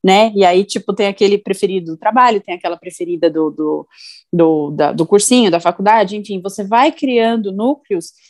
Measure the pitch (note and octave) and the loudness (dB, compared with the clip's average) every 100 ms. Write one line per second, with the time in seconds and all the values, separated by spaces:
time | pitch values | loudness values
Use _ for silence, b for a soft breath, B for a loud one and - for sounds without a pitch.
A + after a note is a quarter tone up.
0 | F#3 G3 A3 G#3 F#3 F3+ G3+ A#3 - G3 | 4 4 4 2 4 2 0 -6 -6 -2
1 | G3+ G3 G3+ G3+ - F#3+ G3 F#3+ E3 D#3+ | -2 0 0 0 -2 -4 -2 -4 -6 -4
2 | G#3+ A3+ B3 G#3+ - F3+ F3 E3+ F3+ - | -2 2 2 2 -4 -8 -8 -8 -12 -12
3 | E3+ F3 E3 D#3 D#3 D3 D3+ D3+ - B | -8 -2 -2 0 -4 -2 -4 -4 -8 B
4 | B B _ F3 D#3+ D#3 D3 D3+ D3 - | B B _ 2 2 2 -2 -2 -2 0
5 | D#3+ G3+ G3+ B3+ G#3+ E3+ E3+ F3+ G3+ A3+ | 0 2 4 2 4 2 0 0 2 2
6 | G3 G#3 G3+ F#3+ F#3 G3 G3 A#3 C#4 C#4 | 2 -4 -8 -10 -8 -10 -2 2 2 0
7 | C#4 A#3+ A3+ A#3 G3+ F#3+ A#3 C#4+ _ F#3 | -2 0 0 -2 -4 -4 -4 -4 _ -6
8 | - _ | -6 _